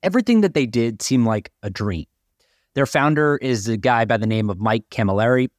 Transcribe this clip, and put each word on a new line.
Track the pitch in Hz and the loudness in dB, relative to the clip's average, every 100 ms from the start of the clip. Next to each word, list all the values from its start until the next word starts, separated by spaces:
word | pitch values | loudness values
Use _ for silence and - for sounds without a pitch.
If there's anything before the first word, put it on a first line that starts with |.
everything | 180 208 240 233 | 0 0 2 4
that | 202 | 4
they | 160 | 2
did | 127 120 117 107 | 0 0 -2 -2
seemed | - 131 117 | 0 2 2
like | 110 - _ | 0 -4 _
a | 107 | -10
dream. | 92 104 87 73 _ _ _ _ _ _ | -6 -4 -4 -8 _ _ _ _ _ _
Their | - 139 | -4 0
founder | 151 143 151 151 143 | 2 2 2 0 0
is | 131 120 101 | -2 -2 -2
a | 110 | -2
guy | 117 120 | 0 0
by | 113 117 | 2 0
the | 110 | 0
name | 110 107 | 0 -2
of | 95 | -2
Mike | 107 113 - | -2 -2 -4
Camilleri. | - 104 95 113 127 127 | -4 0 2 2 2 0